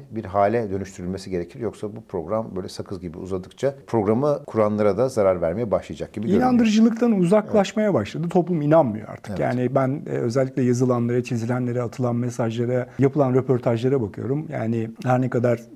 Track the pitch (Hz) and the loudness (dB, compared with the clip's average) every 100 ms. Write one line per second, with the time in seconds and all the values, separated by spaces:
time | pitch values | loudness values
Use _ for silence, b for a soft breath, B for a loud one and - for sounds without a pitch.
0 | - 107 98 101 101 117 107 98 95 - | -10 -12 -4 2 2 2 -2 -6 -8 -10
1 | 90 95 98 92 87 - 113 - 107 110 | -8 -8 -6 -6 -6 -6 -8 -6 -12 -12
2 | 110 92 78 110 113 92 95 - 101 95 | -8 -8 -4 -4 -4 -8 -10 -10 -10 -10
3 | 90 85 90 95 90 - 131 139 - 113 | -10 -10 -8 -8 -8 -6 -6 -6 -4 0
4 | 101 110 147 143 147 110 107 104 104 95 | 2 2 2 -2 -2 0 2 2 2 2
5 | 131 131 98 90 82 90 120 92 - 80 | 0 2 2 4 0 -2 -2 -2 -2 -10
6 | 80 - 104 202 254 247 226 214 226 226 | -10 -8 0 2 4 4 4 6 4 4
7 | 240 208 175 214 208 208 190 - 214 156 | 2 4 4 4 4 0 0 0 2 2
8 | 101 - 170 180 170 170 147 160 139 107 | 0 -4 0 0 2 0 4 4 4 0
9 | 104 - - 95 131 123 123 135 131 143 | -8 -14 -10 -4 -2 0 0 2 0 -2
10 | - 135 127 117 131 135 123 123 127 123 | -4 -4 -2 0 -2 0 2 2 2 2
11 | 120 123 120 123 113 123 123 120 120 - | 0 0 -2 -4 -2 -2 -2 -4 -4 -2
12 | 123 120 123 120 113 113 120 127 120 B | -2 0 -4 -2 -4 -2 -2 -2 -4 B
13 | 139 147 135 127 127 127 131 117 127 139 | 2 4 4 4 2 2 2 0 2 0
14 | 104 - 107 143 160 135 113 117 110 113 | -2 -6 -4 -4 -4 -6 -2 -2 -4 -6
15 | 127 127 127 127 120 117 - | 0 2 2 2 2 0 -4